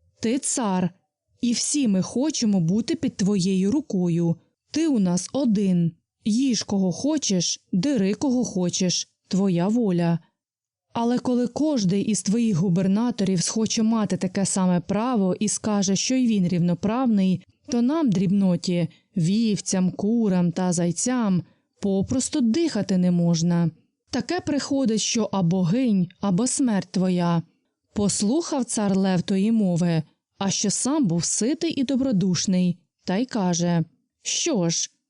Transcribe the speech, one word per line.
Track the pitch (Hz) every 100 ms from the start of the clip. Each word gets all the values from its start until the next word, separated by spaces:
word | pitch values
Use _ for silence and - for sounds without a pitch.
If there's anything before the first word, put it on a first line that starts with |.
| _ _
Ти | 226 269
цар, | - - 220 185 180 - _ _ _ _
і | 240
всі | 233 - 294 254
ми | 190
хочемо | 180 233 302 - 220 196
бути | 160 202 226
під | 330 254 -
твоєю | 196 208 175 190 190
рукою. | 277 - 196 180 170 170 165 _ _ _
Ти | 294 320
у | 247
нас | 185 180 -
один. | 254 277 208 196 180 170 - _ _
Їж | - 214 269 220
кого | - 202 185
хочеш, | 170 269 311 - 185 165 - _
дири | 196 269 269 190
кого | 214 294 247
хочеш, | 214 - 180 - 180 - - _ _
твоя | 185 196 170 180
воля. | 233 220 175 170 170 - _ _ _ _ _ _
Але | - 233 247
коли | 247 247 240
кожний | - 302 277 190 202
із | 202 208
твоїх | - 226 226 175
губернаторів | 190 170 190 196 247 - 190 185
схоче | - 226 220 -
мати | 220 226 208 180
таке | 190 196 190
саме | - 185 175
право | - 202 233 240 190
і | 180 214
скаже, | - - 208 196 190
що | -
й | 262 247
він | 208 175
рівноправний, | 175 175 170 208 233 262 208 190 180 - _ -
то | 240
нам, | 240 320 294
дрібноті, | 190 190 202 196 170 - 175 165 - _ -
вівцям, | 160 208 226 202 - 190 185
курам | - 202 233 220 185 175
та | 165 180
зайцям, | 170 175 165 247 254 220 180 - _ _ _
попросту | 202 196 190 262 - 311
дихати | 233 233 339 220 190 185
не | 180
можна. | 175 170 170 170 170 170 - _ _ _
Таке | 269 233 349
приходить, | 359 285 - 269 262 220
що | - 233 214
або | 196 170 185
гинь, | 175 226 262 196 175 -
або | 202 180 247
смерть | - 262 202 -
твоя". | 196 185 180 175 170 - _ _ _ _
Послухав | - 202 - 208 285 339 294
цар | 240 - 202 190
Лев | 190 185
тої | - 196 208
мови, | 226 196 175 175 165 151 _ _ _
а | 196
що | - 214
сам | - 247 311 226
був | 170
ситий | - - 214 320 339
і | -
добродушний, | 247 262 269 202 190 180 - 185 180 170 _ _
та | - 185
й | 254
каже: | 226 180 170 175 170 160 _ _ _
"Що | - - - 254 170
ж, | 165 - _ _